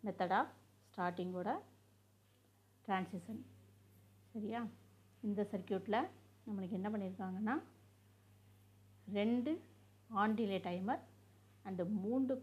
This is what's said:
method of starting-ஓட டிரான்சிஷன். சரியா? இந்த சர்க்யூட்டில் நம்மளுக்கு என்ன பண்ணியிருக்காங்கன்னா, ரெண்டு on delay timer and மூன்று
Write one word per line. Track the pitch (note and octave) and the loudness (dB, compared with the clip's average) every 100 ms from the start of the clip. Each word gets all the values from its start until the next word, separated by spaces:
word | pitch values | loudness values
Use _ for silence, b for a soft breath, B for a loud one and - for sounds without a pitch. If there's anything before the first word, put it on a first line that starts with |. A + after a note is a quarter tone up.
method | G#3+ F3 F3+ | -6 -2 2
of | F#3+ C#4 - - - | 2 2 -6 -20 -20
starting-ஓட | - - F3+ F3 F3+ F3+ F#3 D#4+ - - - _ _ _ _ _ _ _ - - - | -16 -2 -2 0 -4 -2 -2 -2 -6 -20 -20 _ _ _ _ _ _ _ -20 -16 0
டிரான்சிஷன். | F#3+ F3+ F#3 - A3 - - - - - - - - - | 0 0 -6 -8 -10 -12 -18 -20 -20 -20 -20 -20 -20 -14
சரியா? | A3+ G#3 A#3 A#3 - - - - - | -6 -4 -4 -4 -10 -20 -20 -20 -6
இந்த | G#3 G3+ | -2 2
சர்க்யூட்டில் | G3+ F#3+ - F#3+ F#3+ G#3+ D#4 - - - | 2 0 0 0 4 2 2 -6 -20 -18
நம்மளுக்கு | - G3+ F#3 F#3+ | -6 -4 -2 -2
என்ன | G3 | 0
பண்ணியிருக்காங்கன்னா, | G#3+ F#3+ F#3 F#3+ F#3 G#3+ C#4+ F#4+ - - - - - - - - - - - - - - | -2 -2 -4 -4 0 0 0 -2 -20 -20 -20 -20 -20 -20 -20 -20 -20 -20 -20 -20 -20 -2
ரெண்டு | G3+ G#3+ A#3+ B3 E4+ - - - - - | 2 4 4 2 -2 -4 -20 -20 -20 -4
on | G#3+ G#3+ A3 | 2 4 4
delay | G#3+ F#3+ | 2 0
timer | F3+ F3 F#3+ E4 - - - - - - G3+ | 0 -2 0 -2 -4 -20 -20 -20 -20 -12 -8
and | F#3 F3 G#3 | -2 0 0
மூன்று | G3 B3+ B3+ B3+ | 2 2 2 0